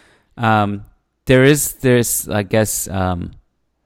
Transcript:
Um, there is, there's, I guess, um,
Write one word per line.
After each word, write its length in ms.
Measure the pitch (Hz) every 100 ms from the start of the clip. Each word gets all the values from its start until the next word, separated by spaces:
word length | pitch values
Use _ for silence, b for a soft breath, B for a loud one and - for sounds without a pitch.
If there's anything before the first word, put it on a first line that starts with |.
| b b b -
Um, 480 | 113 110 101 101 107 _ _ _ -
there 180 | 127
is, 300 | 135 151 -
there's, 540 | - 131 123 117 - -
I 140 | 104
guess, 460 | 95 110 107 - -
um, 440 | 95 92 87 90 - _ _ _ _